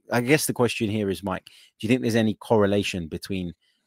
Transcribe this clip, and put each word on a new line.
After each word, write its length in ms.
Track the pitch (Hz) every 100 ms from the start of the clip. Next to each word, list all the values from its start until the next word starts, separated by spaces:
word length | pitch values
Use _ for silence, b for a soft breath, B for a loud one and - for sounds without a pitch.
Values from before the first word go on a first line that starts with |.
| -
I 100 | 120
guess 260 | 123 151 -
the 60 |
question 380 | 110 120 - 107
here 180 | 107 98
is, 140 | 87
Mike, 220 | 95 92 - b b -
do 80 | 107
you 20 |
think 140 | 123
there's 140 | 123 113
any 180 | 110
correlation 720 | 98 - 113 101 101 98 95 80
between 480 | 87 - 98 87 - _ _